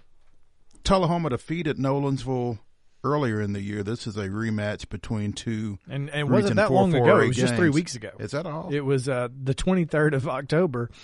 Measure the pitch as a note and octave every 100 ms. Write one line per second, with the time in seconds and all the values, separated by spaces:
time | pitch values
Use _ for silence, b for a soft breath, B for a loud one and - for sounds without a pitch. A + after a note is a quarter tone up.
0 | - - - - - _ - - - G3
1 | E3+ F3 D#3+ B2 - E3 D#3+ C3+ C3+ C#3
2 | C#3 C#3 A#2+ B2+ B2 A2 - _ - _
3 | B2 D3 C3+ G#2+ G#2 G2+ G2+ G#2 G2+ A#2+
4 | - G2+ G2 G2+ A2+ G#2+ G#2 G#2 - G2
5 | - A2+ G#2 G#2 - A2 G#2+ G2+ - C3+
6 | C#3+ D3 C#3+ - G2+ - - - - -
7 | - - - B2+ - A#2 G#2+ D3 E3+ B2
8 | G#2 - G#2+ C#3 E3+ D3+ F3+ D3 C3+ C#3
9 | B2+ B2+ B2 C3 C3 C3+ - F#3 E3 D#3
10 | D3+ C#3 B2+ C3 C#3+ D#3 F3+ B2 A#2 B